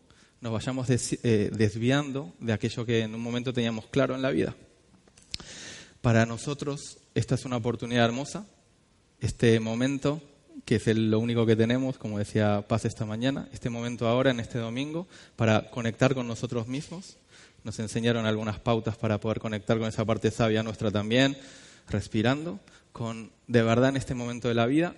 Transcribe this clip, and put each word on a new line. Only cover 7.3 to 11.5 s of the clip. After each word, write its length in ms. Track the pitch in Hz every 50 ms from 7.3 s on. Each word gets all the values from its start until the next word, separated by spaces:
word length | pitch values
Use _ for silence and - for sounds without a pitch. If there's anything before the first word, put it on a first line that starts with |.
| 135
es 100 | 123 -
una 120 | 131 127
oportunidad 480 | 120 110 120 117 113 - 117 120 123 117
hermosa, 420 | 117 117 123 143 143 - 175 214 - _ _ _ _ _ _ _ _ _ _ _ _ _ _
este 380 | - - - - - 117 113 113
momento, 600 | 110 113 113 117 123 135 143 135 - 143 147 160 - - - _ _ _ - 294 -
que 120 | - 120
es 100 | 107 -
el, 240 | 120 110 110 113 110
lo 80 | 107 110
único 260 | 113 120 117 117 117
que 120 | 110